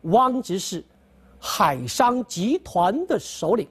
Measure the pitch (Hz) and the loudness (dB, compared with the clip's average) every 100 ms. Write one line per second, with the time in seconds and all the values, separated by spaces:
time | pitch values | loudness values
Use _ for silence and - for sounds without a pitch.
0 | 160 214 254 254 - 185 - 170 - _ | 4 4 4 0 -4 -6 -4 -10 -12 _
1 | _ _ _ - - - 170 131 123 - | _ _ _ -16 -10 0 2 2 -6 0
2 | 247 247 - 170 208 359 - - 180 254 | 2 2 -4 -4 -2 -2 -2 0 2 0
3 | 370 269 - - 214 226 - | -2 -4 -4 -6 0 0 -2